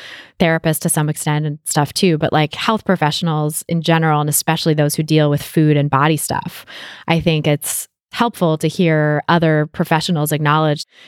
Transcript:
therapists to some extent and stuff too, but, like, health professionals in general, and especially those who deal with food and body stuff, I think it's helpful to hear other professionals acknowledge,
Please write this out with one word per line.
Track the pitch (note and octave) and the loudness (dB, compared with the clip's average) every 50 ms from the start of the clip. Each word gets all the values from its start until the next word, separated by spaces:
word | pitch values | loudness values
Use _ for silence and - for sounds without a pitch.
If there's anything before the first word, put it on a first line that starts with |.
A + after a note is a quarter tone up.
| - - - - - - _ - | -20 -20 -20 -20 -20 -14 _ -2
therapists | F#3 E3 E3 E3 - E3 D#3 - | 0 0 0 0 0 -2 -2 0
to | - F3 | -2 -2
some | - D#3+ D3+ D3+ | 0 0 0 -2
extent | - - - D#3+ D3+ D3+ D3+ D3+ | -2 -4 -2 -2 -2 -2 -2 -4
and | D3 D3+ - - | -6 -8 -8 -4
stuff | - D#3 C#3+ C#3+ - | 0 0 0 0 0
too, | - - F#3 D#3+ D3+ | 0 2 2 2 2
but, | E3 - | 0 0
like, | - D3+ D3+ D3 - | 0 0 0 0 -2
health | - - - A3+ G#3 - | -6 -2 -2 -2 -2 0
professionals | - F#3+ D#3+ D#3 D3 D3 - - E3+ D#3 D#3 D3+ D3+ D#3 - - - | 0 0 2 2 -2 -2 -2 -2 -2 -2 0 -2 -2 -4 -6 -6 -4
in | E3+ E3 | -4 -2
general, | D#3 E3 E3 D#3+ D#3+ D#3 D3+ D3 | 0 2 2 2 4 2 2 2
and | D3 D3 | 0 0
especially | D3 - - - D#3+ D#3 - E3+ D#3 | -2 -2 0 0 -2 0 2 0 2
those | D3+ D3 D3 - | 2 2 0 0
who | - D#3+ | -2 -2
deal | D#3 D#3+ D3+ D3+ D3 | 2 2 4 4 4
with | C#3+ C#3+ | 2 0
food | - - - E3+ D#3 D3+ D3+ D3 | -2 -2 0 2 4 4 4 4
and | C#3+ C#3+ | 2 2
body | - C3+ C#3+ D#3 D#3+ D3+ | 2 2 2 2 2 0
stuff, | - - - - - E3+ - - - - - - - - - - - - | -2 -4 -4 -4 -6 -8 -10 -14 -20 -18 -18 -18 -18 -18 -18 -12 -4 -2
I | E3+ E3+ | 0 0
think | D3+ F3 D#3+ D#3 D3 D#3+ | 2 0 0 0 2 0
it's | D3 D3 - - - - - - _ _ _ _ | 0 0 -2 -6 -6 -8 -8 -12 _ _ _ _
helpful | - - A#3+ A#3+ - - F#3 E3 D#3 D#3 | -4 -2 -2 -2 -2 0 0 0 0 0
to | - D#3+ | -2 -2
hear | - - F#3 E3 D#3+ D#3 D3+ D3+ D3+ D3 - - | 0 2 2 2 2 2 2 2 0 0 0 0
other | E3 E3+ E3 D#3+ D#3 D3+ D3+ D3+ | 2 2 4 2 2 2 0 -2
professionals | - - F3 - E3+ D#3 - - F3+ D3+ D3 D3+ D#3 | -2 -4 -2 0 0 -2 0 0 -2 0 0 -2 -2
acknowledge, | D3 D#3 D3 D3 D#3 D#3 D#3 D3 D#3 - _ _ - - | 0 0 2 2 2 2 0 0 -2 -6 _ _ -20 -16